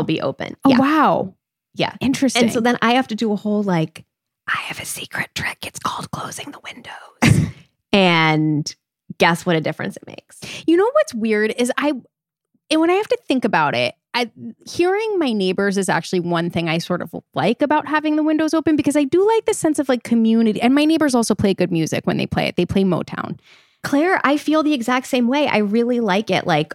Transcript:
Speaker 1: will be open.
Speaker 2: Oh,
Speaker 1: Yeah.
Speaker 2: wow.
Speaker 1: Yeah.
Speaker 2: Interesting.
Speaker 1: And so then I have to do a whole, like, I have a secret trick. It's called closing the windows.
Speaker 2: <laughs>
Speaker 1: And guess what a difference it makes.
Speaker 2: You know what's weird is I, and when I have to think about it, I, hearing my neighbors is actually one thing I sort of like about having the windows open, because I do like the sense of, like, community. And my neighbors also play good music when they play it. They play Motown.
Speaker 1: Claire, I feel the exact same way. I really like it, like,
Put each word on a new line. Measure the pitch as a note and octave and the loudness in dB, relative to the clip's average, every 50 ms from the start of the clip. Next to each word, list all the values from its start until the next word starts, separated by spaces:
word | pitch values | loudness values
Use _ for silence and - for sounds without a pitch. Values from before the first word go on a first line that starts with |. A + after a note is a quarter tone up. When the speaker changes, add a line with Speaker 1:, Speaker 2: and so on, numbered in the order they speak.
Speaker 1:
will | D#3 | 0
be | D3+ D#3+ - | 0 -2 -2
open. | - C3+ C3 - - - - - - | -2 -4 -6 -6 -10 -10 -6 0 2
Speaker 2:
Oh, | C4+ | 4
Speaker 1:
Yeah. | B3+ A#3+ | 6 6
Speaker 2:
wow. | C4 C#4+ D#4 D#4 C4 G3 D#3+ - - F#3+ - _ _ _ _ _ _ _ - | 4 4 4 4 4 4 2 0 -2 -6 -10 _ _ _ _ _ _ _ -6
Speaker 1:
Yeah. | - D#3 - - - | -4 -4 -4 -4 -2
Speaker 2:
Interesting. | - B3+ B3+ - C#4+ B3 - A#3+ | -2 -2 0 0 0 0 2 2
Speaker 1:
And | A#3+ A3 | 2 2
so | - A#3 | 2 0
then | A3+ A#3+ A#3+ - | 0 0 0 0
I | A3+ A#3 | 2 2
have | A#3+ C4 B3+ - | 2 2 0 -2
to | A3 | -4
do | G#3 A#3 G#3+ | -4 -2 -2
a | G#3 | -2
whole, | F#3 - G#3+ G#3 G#3 | -2 -2 -2 -2 0
like, | G3+ G3 F3+ E3 D#3+ - - - - _ _ _ _ _ _ _ _ | 0 0 0 0 0 -2 -6 -12 -20 _ _ _ _ _ _ _ _
I | - - - - | -6 -6 -6 -6
have | - - - | -8 -12 -10
a | - | -10
secret | - - - - - - - - - - | -10 -10 -12 -12 -10 -8 -8 -8 -8 -8
trick. | - - - - - - | -8 -8 -8 -8 -10 -12
It's | - - - | -14 -12 -10
called | - - - - - - | -8 -8 -8 -8 -10 -10
closing | - - - - - - - D4 | -10 -10 -10 -10 -12 -14 -14 -16
the | - - | -18 -16
windows. | - - - B3 - - - - - - _ _ - - - - - - | -18 -18 -18 -18 -18 -18 -18 -18 -20 -20 _ _ 2 4 4 4 2 -2
Speaker 2:
<laughs> | - - - _ _ _ _ _ | -6 -12 -20 _ _ _ _ _
Speaker 1:
And | - G3+ F#3+ F3 E3+ D#3+ D#3+ D#3 D#3 D#3 D#3 D#3 D3+ D3 D#3 - - - _ _ _ _ _ - - - | 2 4 4 4 4 4 4 4 2 2 2 2 0 0 -2 -6 -10 -14 _ _ _ _ _ -14 -2 2
guess | F#3 E3+ E3+ - - | 2 2 2 2 0
what | F#3 E3 | 0 0
a | D#3+ | 0
difference | D3 - D#3 - - G3 - | 0 -4 -6 -6 -8 -8 -10
it | - - | -12 -16
makes. | - - - - _ - - - - - - - | -20 -20 -20 -20 _ -20 -18 -16 -14 -14 -6 0
Speaker 2:
You | - E4 | 2 2
know | F4+ G4+ A#4+ | 2 2 2
what's | C#5+ D#5 D5 - B3+ | 2 0 0 0 -4
weird | G#3+ A3 A3 G#3+ G#3 G#3+ A3 - | -4 -2 0 0 0 0 0 -2
is | - B3 B3 - - | -2 -2 -2 -2 -2
I, | C4+ D4 D4 A#3+ - _ _ _ _ _ _ _ _ _ _ _ _ - | -2 -2 -2 -4 -8 _ _ _ _ _ _ _ _ _ _ _ _ 0
and | D#4 D#4 | 0 2
when | E4 E4+ | 2 2
I | F4+ | 2
have | G4+ G#4+ - | 0 0 -2
to | B4 - _ | -4 -4 _
think | - C#4 B3 - | -2 -2 0 0
about | G#3+ F3+ E3 D3+ C#3 A#2+ | 0 2 2 2 0 0
it, | A#2+ B2 - - _ _ _ | 0 0 -2 -4 _ _ _
I, | - A#3+ B3 A3+ - - A#3 A#3 - _ - | -4 -4 -4 -6 -8 -12 -16 -16 -16 _ -18
hearing | - - - F4 F#4 F#4+ G#4 A4+ A4 G#4 F4+ | -6 -2 0 0 2 0 0 -2 -2 -2 0
my | D4+ B3+ | 0 0
neighbors | A3 G#3 F#3 F#3 F#3 - G3+ G3+ F#3+ G3+ | 0 0 0 0 0 0 0 0 0 0
is | F#3 F3+ | 0 0
actually | D#3 E3 - - F#3+ F3+ | 0 -2 -2 -2 -2 -2
one | E3 E3+ E3+ E3 E3+ E3+ | 0 0 -2 -2 -2 -2
thing | - E3+ E3+ D#3+ | -2 -2 -2 0
I | D#3+ E3+ | -2 -2
sort | - - F3+ D#3+ | -2 -4 -4 -4
of | - E3+ - - - _ - | -6 -8 -12 -14 -14 _ -4
like | C#3 D3 G3 A#3+ - | -2 0 0 0 0
about | D4 C#4 D4+ D4+ D4 | 0 0 0 0 0
having | C#4 D4+ D4+ D4+ D#4 D4+ | -2 -2 -2 0 0 0
the | D#4 | 2
windows | D4+ D#4 D#4 D#4 D#4 D4+ D#4+ | 2 2 2 2 2 0 0
open, | D#4+ - D#4+ D#4 | 0 2 2 0
because | D4 - C#4+ C4+ | 2 0 2 2
I | D4 D4 | 2 2
do | C4+ - F4+ G4+ | 2 2 4 4
like | G#4+ A4+ A4 - | 4 2 2 0
the | A4 G#4 | 0 -2
sense | - - D#4 D4 - | 0 0 0 0 0
of, | C#4 - | 0 0
like, | B3+ A#3+ - | -2 -2 0
community. | - A#3 A#3 A3 A3+ A3+ A3+ A3+ G#3+ G#3 - | 0 2 2 4 4 4 4 2 2 0 2
And | - B3 C4+ | 2 2 4
my | D4 D4+ | 4 4
neighbors | D#4 D#4+ D#4 D#4 C#4 B3 | 2 2 2 2 2 2
also | A#3+ A3 - G#3+ | 2 2 0 0
play | - - G3 F#3 | 2 2 0 2
good | - F3+ F3+ | 2 0 0
music | F3 D#3+ D#3 C#3+ - - - | 0 0 0 0 -2 -2 -2
when | - E2 - | 0 0 0
they | - | -2
play | - - - D2+ | -2 -2 -2 -2
it. | C2 - | 0 0
They | - F3 | -2 -2
play | - - G3 | 0 0 0
Motown. | G3 F#3 D#3+ - - - - - - - D#3+ - _ _ - _ _ _ _ _ | 2 2 0 -2 -4 -6 -10 -10 -8 -10 -12 -12 _ _ -20 _ _ _ _ _
Speaker 1:
Claire, | - - C#4+ C#4+ D#4+ F#4 F#4 - - | -6 -2 0 2 2 2 2 2 2
I | C4+ D4 | 0 0
feel | D4 - D4 D4+ D#4 D4 | 0 0 0 2 2 2
the | D4+ | 2
exact | D4+ A#3+ A3 B3 B3+ C4 B3+ | 0 0 0 0 -2 -2 -2
same | - C4+ B3 A#3+ A#3 | -2 0 0 0 2
way. | C4+ D4+ C#4+ | 2 0 0
I | - - G#3+ | 0 0 0
really | G#3 G3 G#3 A#3 A#3+ A#3+ B3 A#3+ | 0 0 0 0 0 0 0 0
like | A3+ G3 F3+ G#3 G#3 - | 0 0 0 0 0 0
it, | F#3 - - | -2 -2 0
like, | F3 D#3+ D3+ D#3+ - | 0 0 0 0 -2